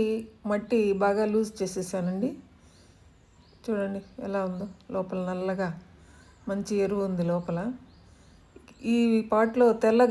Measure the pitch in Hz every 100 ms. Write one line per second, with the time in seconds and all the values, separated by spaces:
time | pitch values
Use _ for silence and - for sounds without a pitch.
0 | 220 220 220 - 208 208 214 233 202 196
1 | 202 202 214 214 214 - 185 190 175 190
2 | 180 190 254 - - - - - - -
3 | - _ _ _ - - - 208 196 196
4 | 202 - 196 196 190 180 202 - - 190
5 | 185 185 180 180 185 190 185 160 - -
6 | - - - - - 196 196 202 196 202
7 | 196 180 170 175 175 170 214 254 - -
8 | - - - - - - - - 226 240
9 | 233 220 220 214 226 247 240 226 220 226
10 | 247